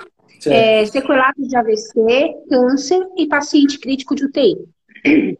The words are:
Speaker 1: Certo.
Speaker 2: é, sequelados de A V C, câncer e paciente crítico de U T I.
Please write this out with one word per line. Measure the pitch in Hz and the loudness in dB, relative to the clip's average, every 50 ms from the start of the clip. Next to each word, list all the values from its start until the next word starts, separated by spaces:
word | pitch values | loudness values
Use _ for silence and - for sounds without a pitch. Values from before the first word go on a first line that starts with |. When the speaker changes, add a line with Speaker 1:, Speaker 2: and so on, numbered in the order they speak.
| - - _ _ _ _ _ _ | -8 -18 _ _ _ _ _ _
Speaker 1:
Certo. | - 151 143 | -2 2 2
Speaker 2:
é, | 226 226 220 220 220 214 | 4 4 4 4 2 2
sequelados | 214 - 269 - - 294 262 262 269 277 - 269 | 0 -2 -4 -2 0 0 2 2 0 -2 -4 -6
de | 233 247 | -4 -2
A | 247 | -2
V | 226 226 214 | 0 0 -2
C, | - - - - 233 220 226 240 262 302 320 - - - - | -4 -4 -4 -2 0 2 2 2 2 0 -2 -4 -8 -4 -2
câncer | 285 254 247 247 269 269 277 - 359 370 370 370 - | 0 2 2 2 0 -2 -2 -2 -2 -2 -2 -4 -4
e | 359 311 | -4 -2
paciente | 302 302 285 294 - - 294 277 277 - - | -2 -2 -2 -2 0 2 2 2 2 0 -4
crítico | - 247 269 262 - - 285 | -8 -6 -6 -6 -6 -6 -6
de | 285 285 | -4 -4
U | 277 | -4
T | - 302 262 196 - - - - _ _ _ _ - - - | -2 0 0 0 0 -2 -8 -18 _ _ _ _ -14 -6 -2
I. | - 302 - - - - | 0 2 2 0 -2 -4